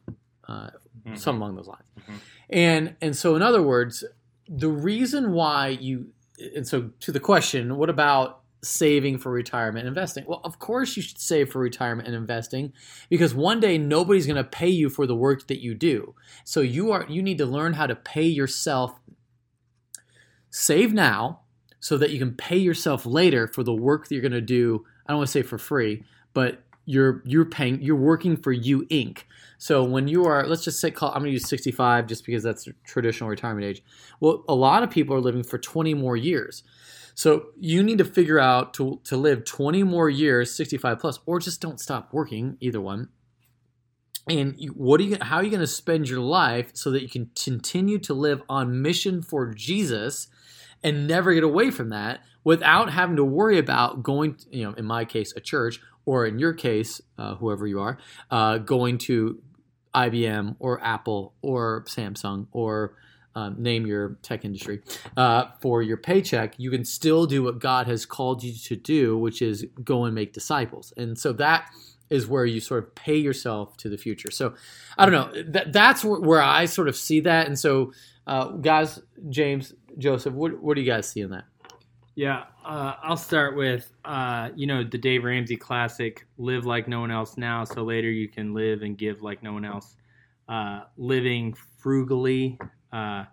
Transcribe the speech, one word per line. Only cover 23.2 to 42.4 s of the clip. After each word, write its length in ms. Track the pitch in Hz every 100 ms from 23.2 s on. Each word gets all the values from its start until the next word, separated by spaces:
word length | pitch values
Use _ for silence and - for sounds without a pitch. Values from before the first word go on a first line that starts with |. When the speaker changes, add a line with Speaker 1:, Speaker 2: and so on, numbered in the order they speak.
| 180 127 110
Speaker 1:
for 160 | -
the 100 | 120
work 360 | 113 127 151 -
that 60 |
you're 60 | 139
gonna 220 | 127 120
do. 420 | 117 123 120 110 - _ -
I 60 |
don't 80 | 147
wanna 80 | 139
say 120 | 143
for 160 | - 110
free, 480 | - 143 107 110 - _ _
but 280 | 131 123 - _ _
you're, 380 | - 135 135 127
you're 220 | 123 156 160
paying, 340 | - 123 131
you're 160 | 139 143
working 400 | 143 165 180 160
for 160 | 139
you 300 | 123 123 135 -
Inc. 320 | 156 113 - - - - -
So 280 | - 143
when 220 | 127 131 139
you 200 | 175 175
are, 200 | 143 139
let's 180 | 165
just 160 | 165 -
say, 100 | 160
call, 220 | - 147
I'm 80 | 139
gonna 100 | 147
use 180 | 127 -
sixty-five 580 | 135 131 117 123 120 113
just 200 | 113 -
because 160 | 117
that's 220 | 113 107
the 100 | - -
traditional 460 | - 127 113 - 110
retirement 340 | 101 120 104
age. 180 | 101 98 _ - - -
Well, 260 | 156 147 -
a 60 |
lot 280 | 131 135 202
of 80 | 240
people 240 | 165 135
are 60 | 135
living 240 | 123 120
for 120 | 120 123
twenty 380 | - 160 160
more 220 | 143 127 117
years. 460 | 156 143 - - - _ - - -
So 340 | - 156 151 - -
you 240 | 165 175
need 160 | 208 208
to 60 | -
figure 320 | 185 156 156
out 340 | 131 127 127
to, 260 | - 135 -
to 140 | - 131
live 260 | 147 120
twenty 380 | - - 139 190
more 260 | 190 170 156
years, 480 | 139 151 123 120 -
sixty-five 420 | 156 135 127 113
plus, 200 | 151 131 -
or 140 | 175
just 200 | 170 165
don't 180 | 160 131
stop 360 | - 127 -
working, 420 | 147 139 110